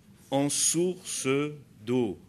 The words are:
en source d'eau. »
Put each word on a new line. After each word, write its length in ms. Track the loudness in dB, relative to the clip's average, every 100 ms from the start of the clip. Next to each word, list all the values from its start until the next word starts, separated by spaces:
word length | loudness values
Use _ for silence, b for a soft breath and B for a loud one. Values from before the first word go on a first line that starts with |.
| -20 -20 -2
en 160 | 0 0
source 800 | 0 2 2 0 -2 -8 -4 0 0 -2 -8 -18 -12
d'eau. » 340 | -2 0 0 -4